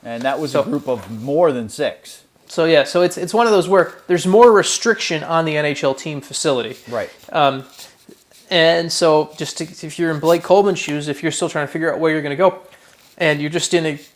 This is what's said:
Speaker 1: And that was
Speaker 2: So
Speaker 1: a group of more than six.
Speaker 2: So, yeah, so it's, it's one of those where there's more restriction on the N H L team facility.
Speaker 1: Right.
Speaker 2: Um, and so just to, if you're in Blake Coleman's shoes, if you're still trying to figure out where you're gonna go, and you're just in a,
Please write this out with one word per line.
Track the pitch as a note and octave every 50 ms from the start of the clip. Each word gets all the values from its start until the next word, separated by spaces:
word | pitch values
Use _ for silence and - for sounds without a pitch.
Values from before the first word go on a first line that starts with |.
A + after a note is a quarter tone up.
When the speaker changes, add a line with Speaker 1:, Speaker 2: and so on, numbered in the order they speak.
| _
Speaker 1:
And | - A#2 A#2 A#2+
that | C3 C#3 C3+
was | D#3 C#3+ B2+
Speaker 2:
So | D3
Speaker 1:
a | C3+
group | - C3+ D3 - -
of | B2+ A2+ F#2+ F#2+
more | A2+ A2 A2+ C3+ C#3+ D#3 F3 E3
than | C#3 B2 A#2 G#2+
six. | - - D3+ A#2 - - _ - - - _ _ _ _ _ _
Speaker 2:
So, | - - E3
yeah, | E3 E3 D3+ C3+
so | - - F3 F3
it's, | F3+ F3
it's | - F3+ F3 -
one | G#3+ A#3+
of | A#3 A3+
those | A#3+ F3 F3+
where | G3 F#3+ E3+ - - - - -
there's | F3+ F3 D3
more | F#3 F#3 A3 A#3+ A#3+
restriction | A3 G3+ F3 - - - - A#3 A3 G#3+ - - F3 D#3 D3+
on | E3 E3 E3 E3
the | D#3+ D3+
N | D3+ D3+
H | D3 C#3+ C#3 -
L | C#3 C3+
team | C3+ - D#3+ D3+ C#3+
facility. | C3+ - - - - D#3+ C#3 B2 A2+ A2 C3 - - -
Speaker 1:
Right. | A#2+ A2+ G2 - - - - -
Speaker 2:
Um, | - E3 D3 C#3 C3+ C3+ C3+ - - - - - _ _ - _ - _ _ _ _ - - _
and | F#3+ F3 D#3+ E3 E3+ E3+ E3+ E3
so | - - F3 E3 D#3 D3+ D3+ - - -
just | D#3+ D3 - -
to, | E3+ D#3 - - -
if | D#3 D3+ -
you're | F3 E3
in | D#3+ D3
Blake | C#3+ D#3+ E3+ E3 E3
Coleman's | - F3+ G3 G3+ G3+ F#3 D3+
shoes, | - - D3 D3 D3 D3+
if | C#3+ -
you're | - D#3+
still | D3 - - D3
trying | - E3 D3 C#3
to |
figure | - E3 D#3+ E3 C#3+
out | -
where | E3 D#3+
you're | D#3 D#3 C#3+
gonna | D3 C#3+
go, | C#3 F#3 F#3 F#3 - - - - - _ - _ _ - - - -
and | F3+ D#3 D3+ D3
you're | D3 D3+
just | D#3 F3 D#3+ - -
in | F3 D#3+
a, | D#3 D3 D3 - - _